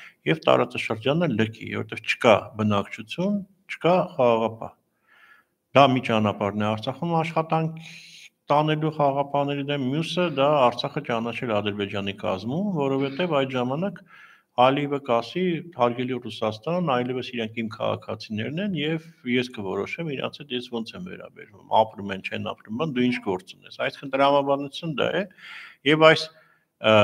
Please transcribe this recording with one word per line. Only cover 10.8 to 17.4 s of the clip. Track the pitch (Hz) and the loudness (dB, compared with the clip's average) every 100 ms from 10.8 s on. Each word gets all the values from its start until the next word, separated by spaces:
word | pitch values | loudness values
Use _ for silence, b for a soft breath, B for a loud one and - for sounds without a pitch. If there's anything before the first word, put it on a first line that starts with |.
| 139 156 | -4 -6
ճանաչել | 147 117 117 117 123 | -4 -4 -4 -6 -2
Ադրբեջանի | 104 104 104 101 104 98 | 0 0 -4 -4 -4 -6
կազմում, | 98 107 95 110 151 208 | -4 -4 -4 -4 -4 -4
որովհետև | 165 139 135 139 139 180 | -2 0 0 -2 -2 0
այդ | 143 135 | 0 0
ժամանակ | 127 123 143 196 196 B B B B B - | 0 -2 -2 -4 -8 B B B B B 4
Ալիևը | 127 139 143 143 | 4 4 -2 -4
կասի. | 139 117 117 175 185 156 - | 0 0 0 -4 -2 -2 -8
"Հարգելի | - 120 120 127 127 | 0 0 0 -4 -4
Ռուսաստան, | 113 110 110 107 - 175 165 | -8 -4 -4 -4 -4 -2 0
այլևս | 123 123 127 120 | 0 0 -4 -6
իրանք | 120 | -6